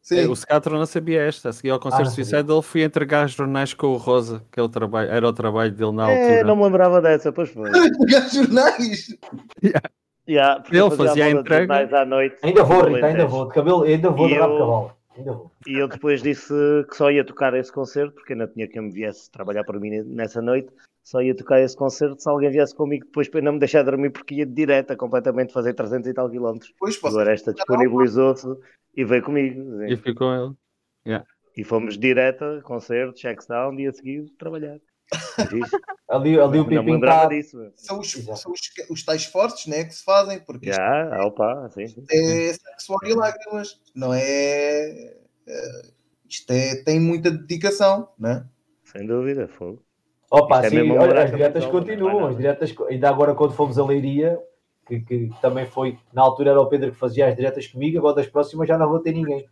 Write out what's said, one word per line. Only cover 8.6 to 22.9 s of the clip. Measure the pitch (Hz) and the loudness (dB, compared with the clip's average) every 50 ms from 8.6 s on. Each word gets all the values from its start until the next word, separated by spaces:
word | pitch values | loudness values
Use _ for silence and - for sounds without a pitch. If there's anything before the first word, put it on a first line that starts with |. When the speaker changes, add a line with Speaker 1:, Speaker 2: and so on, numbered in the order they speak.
| 269 - - - 240 220 208 - - - - _ - - - - - - - - - | 4 4 2 0 -4 -4 -4 -8 -10 -16 -18 _ -18 -18 -18 -18 -18 -20 -8 0 0
Speaker 2:
Yeah. | - - 147 - - _ _ _ _ _ _ _ | 2 2 0 -4 -4 _ _ _ _ _ _ _
Speaker 4:
Yeah, | - 151 147 135 139 139 135 | 0 2 4 4 4 4 2
porque | - - 170 | -4 0 4
Speaker 2:
Ele | 175 | 4
Speaker 4:
eu | 202 196 | 4 4
fazia | 151 139 143 | 4 2 2
Speaker 2:
fazia | 151 147 147 147 | 2 4 4 4
a | |
Speaker 4:
a | 151 | 4
moda | 147 143 131 | 2 2 2
de | - | 2
Speaker 2:
entrega. | 156 156 185 | 2 2 4
Speaker 4:
jornais | 180 143 139 139 120 135 | 2 2 0 0 2 2
à | 139 135 | 2 2
noite | 127 135 135 135 135 - - | 2 2 0 0 0 -2 -4
Speaker 3:
Ainda | - 160 180 208 - | -4 4 6 6 6
vou, | 131 175 | 8 6
Speaker 4:
no | 185 175 156 143 | 6 6 4 4
Speaker 3:
Rita, | 123 131 | 2 2
ainda | 156 160 170 | 2 4 2
Speaker 4:
Alentejo. | 165 | 2
Speaker 3:
vou. | 131 123 131 131 | 0 0 -4 -6
De | 131 - | -2 -2
cabelo, | 156 143 165 180 175 147 | 0 2 4 4 4 4
ainda | 156 156 160 165 180 | 4 2 4 2 0
vou | 151 135 139 | 2 2 2
Speaker 4:
E | 135 | 4
Speaker 3:
de | 143 147 | 4 4
rabo | 147 147 147 | 4 2 2
de | 151 | 2
Speaker 4:
eu | 135 | 2
Speaker 3:
cavalo. | 117 117 110 113 - _ _ _ _ _ | 2 0 -2 -2 -6 _ _ _ _ _
Ainda | 127 117 - 107 | -14 -12 -12 -12
vou. | 113 - - _ _ - | -12 -14 -20 _ _ -12
Speaker 4:
E | 139 135 135 | -8 -4 -4
eu | 139 | -4
depois | 127 - - - 147 143 127 110 | -4 -6 -4 0 0 0 2 0
disse | 147 143 143 - - 143 147 147 147 147 147 139 - | -4 -4 -4 -6 -4 0 2 2 4 2 2 0 -2
que | - | -2
só | - 151 143 | 2 2 4
ia | 143 143 131 | 4 2 0
tocar | - - - 143 131 123 | -2 -4 -2 -2 0 0
esse | 131 131 131 | -2 -4 -6
concerto, | - 139 135 - - 143 143 147 143 | -8 -8 -8 -6 -4 -4 -4 -4 _
porque | - _ - 131 | -20 _ -10 -8
eu | |
não | 113 113 | -8 -8
tinha | 107 110 113 110 | -8 -8 -10 -10
quem | - - 113 | -10 -8 -10
me | 110 104 | -10 -10
viesse | 90 98 107 107 101 - - _ | -8 -8 -8 -8 -8 -10 -20 _
trabalhar | _ - 98 98 101 104 104 | _ -12 -10 -6 -6 -6 -6
para | - 98 104 | -6 -8 -8
mim | 101 107 107 110 107 | -8 -6 -8 -8 -8
nessa | 123 123 117 113 107 - 117 | -8 -8 -8 -8 -6 -6 -6
noite, | 113 120 127 135 131 131 _ _ _ _ _ _ _ | -2 0 -2 -2 -2 -8 _ _ _ _ _ _ _
só | - - 127 | -6 -4 -2
ia | 127 131 127 | 0 0 -2
tocar | 131 131 - 139 131 | -2 -2 2 4 4
esse | 131 123 127 | 4 2 -2
concerto | - 139 135 127 - 147 143 139 - | -4 -4 -4 -2 -2 -4 -4 -4 -6
se | - | -4
alguém | 151 147 143 143 143 | -2 0 0 0 2
viesse | 135 147 143 143 - | 2 2 0 0 -2
comigo | - 151 143 | -6 -4 -4